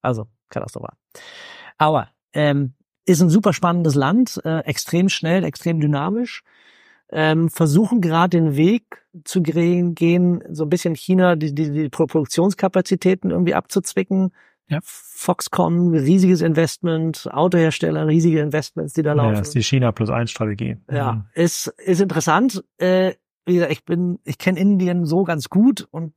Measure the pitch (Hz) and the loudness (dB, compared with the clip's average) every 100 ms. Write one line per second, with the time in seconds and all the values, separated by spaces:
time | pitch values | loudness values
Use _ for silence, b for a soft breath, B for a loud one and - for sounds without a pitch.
0 | - 113 110 _ _ - - - - _ | -4 -4 -8 _ _ -10 -10 -12 -14 _
1 | _ B B B B B B - 156 151 | _ B B B B B B -2 0 0
2 | - _ _ 147 147 143 135 _ _ _ | -4 _ _ -2 0 0 -2 _ _ _
3 | - 165 175 185 208 156 180 175 160 139 | 0 4 4 4 2 0 -2 0 0 2
4 | 135 214 254 - 160 160 - - - 165 | 2 2 0 -2 -6 -4 -4 -8 -2 0
5 | 185 - 160 185 165 - 170 165 151 143 | 0 0 -2 0 -2 -6 -4 0 0 0
6 | 160 214 247 - b b b b b b | -2 -4 -6 -10 b b b b b b
7 | b 156 156 160 165 - 160 156 214 240 | b -2 0 2 0 0 2 4 2 0
8 | 175 160 180 175 160 139 170 233 _ - | 0 2 2 2 2 2 2 2 _ -20
9 | _ 175 - 185 160 160 170 175 175 165 | _ -20 -4 -2 -2 0 0 0 -2 0
10 | 170 175 180 175 - 156 151 175 170 156 | 2 4 2 0 -6 -6 -2 -2 -2 -4
11 | - 185 180 165 151 143 156 147 147 - | 0 2 4 2 -2 -2 -2 -2 -4 -2
12 | 160 160 143 - 190 190 190 185 - 185 | 0 0 0 0 0 0 0 0 0 0
13 | 185 190 185 170 170 - - 196 - - | 0 0 -2 0 0 -2 -2 -4 -4 -6
14 | 190 190 185 b b b _ 151 - - | -2 0 -2 b b b _ -8 -8 -20
15 | - - - 175 - - 170 170 175 160 | -20 -8 -4 -4 -2 0 2 2 2 2
16 | 135 190 185 180 165 156 160 - 175 160 | 4 4 4 4 2 0 0 -2 -4 -2
17 | 160 156 - 135 175 175 160 - 165 156 | -4 -6 -8 0 2 4 2 0 -2 -2
18 | 156 160 165 160 151 151 - - 151 - | 2 4 4 2 0 -4 -6 -10 -6 -4
19 | 151 147 113 107 98 135 107 135 120 - | 0 2 2 0 -2 -4 0 0 0 0
20 | 110 123 117 - 110 101 120 113 - 143 | -2 -2 -4 -4 -6 -4 -6 -8 -6 -4
21 | 135 113 101 - 170 - - - - 175 | -2 -4 -8 -2 -2 -2 -10 -8 -2 0
22 | 196 160 165 160 254 190 - _ 185 185 | 2 0 0 2 2 -2 -14 _ 0 2
23 | 185 - _ _ - 180 156 151 - 170 | 0 -4 _ _ 0 0 2 -4 -4 -2
24 | 180 175 - - 185 175 196 196 180 175 | -2 -4 -8 -4 -2 2 2 2 2 0
25 | 165 175 180 160 - 190 240 220 - 160 | 0 0 0 -4 -2 2 2 2 -8 -12
26 | 165 | -12